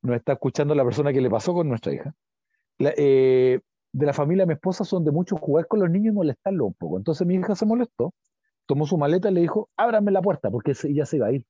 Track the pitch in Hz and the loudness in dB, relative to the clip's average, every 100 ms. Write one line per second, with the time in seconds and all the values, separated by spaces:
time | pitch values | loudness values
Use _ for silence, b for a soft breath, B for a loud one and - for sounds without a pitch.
0 | 131 120 - 139 139 - 147 147 127 110 | -2 -4 -2 -2 -2 -2 0 2 2 0
1 | 147 131 127 107 160 175 160 113 - 69 | 0 2 0 0 -2 -2 -2 -2 -4 -6
2 | - - _ _ _ _ _ _ 139 147 | -8 -14 _ _ _ _ _ _ -2 2
3 | 143 135 131 131 127 127 _ _ _ 135 | 4 6 6 4 4 2 _ _ _ -2
4 | 147 139 147 185 185 156 185 180 196 185 | -2 0 0 2 2 0 -4 -4 -2 0
5 | 156 147 180 196 - 147 170 220 185 175 | 0 0 -2 -4 0 0 2 0 2 2
6 | 220 202 165 127 - 196 110 - 85 90 | 0 0 -2 -2 -4 -2 -2 -4 -8 -6
7 | 104 156 175 185 185 202 214 233 233 _ | -4 -2 0 0 -2 -2 0 0 -2 _
8 | 131 - _ _ _ _ _ 143 151 180 | -6 -6 _ _ _ _ _ -2 0 0
9 | 143 170 202 185 170 214 214 - 226 220 | 2 0 0 0 0 -2 -6 -2 0 2
10 | 208 190 185 185 104 113 127 135 147 143 | 2 0 0 -2 -4 -4 -4 -4 -2 -2
11 | 139 151 107 135 - | -2 -2 0 -2 -6